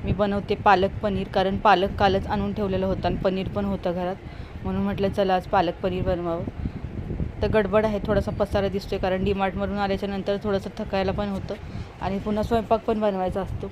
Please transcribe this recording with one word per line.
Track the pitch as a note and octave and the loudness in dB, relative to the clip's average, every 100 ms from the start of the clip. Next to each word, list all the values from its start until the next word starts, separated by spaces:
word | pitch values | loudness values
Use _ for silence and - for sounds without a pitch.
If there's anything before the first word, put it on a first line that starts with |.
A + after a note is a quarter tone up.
| G3+ | -2
मी | |
बनवते | F#3 G#3 G3+ G3 G#3 | 0 2 0 -2 2
पालक | G#3+ F#3 G3 - | 6 6 4 0
पनीर, | G#3+ F#3+ F#3+ | -2 -2 0
कारण | G3 F#3+ G3 | 2 2 4
पालक | A3 F3+ G3 - | 6 6 4 4
कालच | G3+ F#3+ - | 4 4 0
आणून | G#3 G3+ | -2 -2
ठेवलेलं | G3+ G3+ F#3+ F#3+ | -2 0 0 0
होतं | F3+ F3 | 0 0
आणि | F3+ | 2
पनीर | G3 F#3+ F#3 | 0 0 -2
पण | G#3 G3+ | -2 -2
होतं | F#3+ F#3 | 0 -2
घरात, | F3 F3+ G3 - - - - | -2 -4 -4 -10 -14 -12 -8
म्हणून | G3+ F#3+ | -2 0
म्हटलं | G3 G3 G3 | 0 0 0
चला | G#3 G3 F#3 | 2 2 2
आज | F3+ | 2
पालक | G3+ F3 F3 | 2 2 0
पनीर | F#3+ F3+ F#3 | -2 0 0
बनवावं. | F3 F3 E3+ F3+ - - - - - - - - - | -2 -2 -4 -4 -6 -6 -6 -8 -8 -8 -6 -6 -2
तर | G#3 | 2
गडबड | G#3+ G3 G#3+ G#3+ | 2 4 2 2
आहे, | G#3 A3 | 0 0
थोडासा | G3+ G3+ | 0 0
पसारा | - G3+ G3+ G3 | -2 0 0 0
दिसतोय, | F#3+ - F#3+ | -2 -4 -2
कारण | F#3+ F#3 | 0 0
डीमार्टमधून | F#3+ G3 F#3+ F#3+ G3 G3+ | 0 2 0 0 -2 0
आल्याच्या | G3 F#3+ G3+ | 0 0 -2
नंतर | G3 F#3+ G3+ | -4 -2 -2
थोडंसं | G#3 G3 F#3+ - | 0 -2 -2 -8
थकायला | G#3+ F#3+ F#3+ | -4 0 0
पण | G3 G3+ | 0 -2
होतं | F#3+ - G3+ - - - - | -4 -6 -10 -10 -10 -12 -6
आणि | F3+ G3 | -4 -2
पुन्हा | G#3+ G#3 | -2 -2
स्वयंपाक | G#3 A3+ F#3+ A3 A3+ | 2 0 2 0 2
पण | G#3+ | 2
बनवायचा | G#3+ F#3+ F#3 G3 | 2 2 -2 -2
असतो | F3+ - G3 | -4 -6 -8